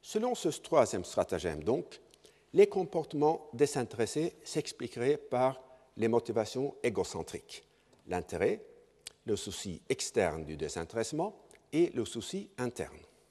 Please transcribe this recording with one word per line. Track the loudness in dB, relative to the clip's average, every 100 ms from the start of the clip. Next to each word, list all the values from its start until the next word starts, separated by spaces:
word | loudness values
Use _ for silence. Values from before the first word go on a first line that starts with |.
Selon | -4 -2 0
ce | 0 -2
troisième | -4 4 6 6 2 -2
stratagème, | 0 0 0 -2 -2
donc, | 0 0 -2 -16 -20 -20 -20 _ _
les | 6 6
comportements | 6 -2 -2 -2 2 4 2 -4
désintéressés | 2 2 2 -4 -2 0 0 -2 -4
s'expliqueraient | -6 -4 -4 -8 -8 -2 0 0
par | 0 2 2 0 -14 -20 _ -2
les | 4
motivations | 4 2 -2 0 -2 -4 -2
égocentriques, | -2 0 -2 -4 -8 -10 -12 -20 _ _ _ _ -6
l'intérêt, | -4 -4 0 2 2 -6 -20 _ _ -20 _ -4
le | -4
souci | -4 -8 -8 -10 _
externe | -4 0 2 2 0 -8
du | -6
désintéressement | -6 -6 -6 -4 -4 -2 -4 -6 -20 -20 _
et | 2 2
le | 0 -4
souci | -6 -6 -8 -8 -6
interne. | -6 -4 -10 -10 -20 _ _